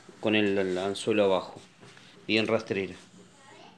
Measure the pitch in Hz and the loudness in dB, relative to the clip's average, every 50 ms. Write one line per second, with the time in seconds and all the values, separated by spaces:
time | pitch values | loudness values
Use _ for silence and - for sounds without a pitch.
0 | - - - - - 110 107 107 104 101 98 98 95 92 90 90 95 98 98 - | -18 -20 -18 -4 -2 2 2 4 4 4 2 0 0 0 -2 -2 -2 -4 -6 -4
1 | - 123 107 107 101 98 95 90 - - - - - - - - - - - - | -2 0 2 2 4 4 2 0 -2 -4 -12 -18 -20 -20 -20 -20 -20 -20 -20 -20
2 | - - - - - - 104 110 107 104 110 107 - - 110 98 95 87 92 - | -20 -20 -20 -16 -4 0 2 2 2 2 0 0 0 -2 -4 -4 -4 -4 -8 -12
3 | - - - - - - - - - - - - - - - | -16 -20 -20 -20 -20 -20 -20 -20 -20 -20 -20 -20 -20 -20 -20